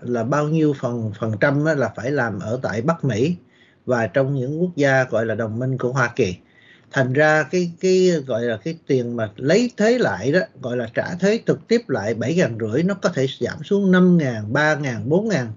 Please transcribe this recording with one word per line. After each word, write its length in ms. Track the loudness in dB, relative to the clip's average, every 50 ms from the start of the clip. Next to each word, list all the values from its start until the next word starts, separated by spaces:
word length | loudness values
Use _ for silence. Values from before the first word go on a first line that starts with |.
là 240 | -6 -4 -2 -2 -2
bao 240 | 0 0 0 0 0
nhiêu 260 | 0 2 2 2 0 0
phần, 320 | -4 -4 -4 -4 -4 -6 -6 -6
phần 120 | -4 -4 -2 0
trăm 240 | 0 2 2 2 2
á, 100 | 0 0
là 180 | 0 -2 -2 -4
phải 140 | -6 -6 -4
làm 300 | -2 -2 -2 -2 -4 -6
ở 200 | -6 -6 -4 -4 -4
tại 200 | -4 -4 -2 -2
Bắc 220 | -2 -2 0 -2
Mỹ 300 | -2 0 0 0 0 0 -4 -8 _ _ _ _ _ _ _ _
và 200 | -2 0 0 0
trong 280 | 0 0 0 0 0 0
những 260 | -2 -4 -4 -2 -2 -2
quốc 140 | -2 0
gia 280 | 0 2 2 4 2 2
gọi 220 | 0 0 -2 0
là 80 | 0 -2
đồng 240 | -2 -4 -4 -4 -4
minh 200 | -4 -4 -2 -2
của 140 | -2 -2 0
Hoa 200 | 0 0 0 0
Kỳ. 180 | 0 0 0 -2 -6 -12 _ _ _ _ _ -20 _ _ _
Thành 220 | -2 -2 0 0 2
ra 300 | 2 4 4 4 2 2 0
cái, 200 | -2 -2 -2 -2 -4 -4
cái 300 | 0 2 4 4 4 4 2 0 -2
gọi 160 | -4 -4 -2 -2
là 140 | -2 -4
cái 200 | -4 -6 -8 -8 -8 -2
tiền 300 | 0 0 0 0 -2 -4
mà 140 | -4 -4 -6 -6
lấy 340 | -4 0 2 2 2 2 0 -2
thế 220 | 0 2 2 4 2
lại 340 | 2 0 -2 -2 -2 0 2
đó, 80 | 2 0 -2 _ -10 -8
gọi 140 | -6 -4
là 120 | -4 -4 -4 -4
trả 200 | -4 -4 -4 -4 0
thế 200 | 2 2 2 2 0
trực 220 | -2 -2 -2 0 0
tiếp 120 | 0 0 0 -2
lại 260 | -4 -2 -2 -2 -2
bảy 200 | -2 -2 0 2
ngàn 240 | 2 2 0 0 -4
rưỡi, 220 | -4 -2 0 0 0
nó 120 | 0 -2
có 140 | -2 -2 -2
thể 180 | 0 0 -2 -2 -2 -4
giảm 220 | -6 -6 -6 -8 -4
xuống 280 | -2 0 2 4 4 6
năm 260 | 6 6 6 6 4
ngàn, 340 | 4 0 -2 -4 -4 -2 0
ba 220 | 2 2 2 2
ngàn, 340 | 0 -2 -4 -4 -4 -2 0
bốn 200 | 0 0 2 0
ngàn, 240 | 0 -2 -2 -4 -8